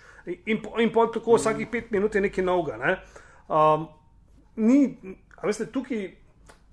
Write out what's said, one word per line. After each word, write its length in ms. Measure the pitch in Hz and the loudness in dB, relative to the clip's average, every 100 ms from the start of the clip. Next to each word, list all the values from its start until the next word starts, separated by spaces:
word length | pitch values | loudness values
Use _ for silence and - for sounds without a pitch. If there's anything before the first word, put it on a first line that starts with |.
| - - | -20 -18
In, 160 | - 175 | -14 -10
in 160 | - 220 | -4 -4
po-, 180 | - 220 | -4 -2
in 140 | 233 | 0
pol 180 | 220 226 | 2 2
tako 240 | 226 220 | 0 2
vsakih 340 | 233 220 220 214 | 4 4 -2 -4
pet 220 | 233 - | -8 -4
minut 240 | 190 208 | -2 0
je 80 | 208 | 0
nekaj 220 | 196 - | -2 -2
novega, 340 | 185 180 156 110 | 0 0 -2 -4
ne. 160 | 139 185 - - - - - | -2 -2 -6 -20 -20 -20 -2
Ehm, 400 | 160 156 156 160 - _ _ _ - _ - | 2 4 2 -2 -14 _ _ _ -20 _ -2
ni, 220 | 220 277 254 - - 135 _ | 4 4 4 -2 -16 -20 _
a 100 | - | -8
veste, 220 | 170 208 220 | -6 -4 -6
tukaj 360 | 269 240 226 185 - - _ - - _ | -6 -6 -6 -8 -14 -20 _ -20 -20 _